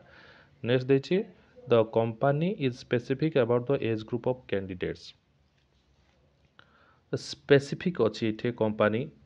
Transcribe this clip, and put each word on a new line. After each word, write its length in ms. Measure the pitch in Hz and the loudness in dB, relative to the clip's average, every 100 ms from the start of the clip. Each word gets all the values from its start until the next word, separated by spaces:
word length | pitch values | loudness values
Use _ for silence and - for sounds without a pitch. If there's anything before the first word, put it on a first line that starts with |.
| - - - - - _ | -14 -20 -20 -20 -20 _
ନେକ୍ସଟ 240 | 113 127 127 | -2 0 2
ଦେଇଛି, 300 | 135 - 185 226 - _ - - | 2 2 -2 -4 -12 _ -12 2
the 120 | 117 | 4
company 680 | 110 113 113 113 139 143 175 208 | 4 2 0 0 0 2 0 -2
is 140 | 135 123 | -4 -4
specific 540 | - 120 - 131 156 143 | -2 -2 -2 -2 0 2
about 260 | 117 123 120 | 2 2 0
the 100 | 139 | -2
age 200 | 113 110 | -2 -4
group 200 | 110 120 127 | -4 -4 -4
of 100 | 127 - | -4 -4
candidates। 560 | 98 95 90 82 80 - - _ _ _ _ _ _ _ _ _ _ _ _ _ _ - _ _ _ _ | -6 -4 -6 -6 -8 -14 -20 _ _ _ _ _ _ _ _ _ _ _ _ _ _ -20 _ _ _ _
ସ୍ପେସିଫିକ୍ 880 | 135 - - - 139 - - 185 175 | -8 -8 -4 4 4 4 -6 -4 0
ଅଛି 220 | 110 - 113 | 0 0 -4
ଏଠି 220 | 107 123 | -2 -2
କମ୍ପାନୀ, 480 | 113 107 107 104 110 156 - | 0 0 2 2 2 -4 -12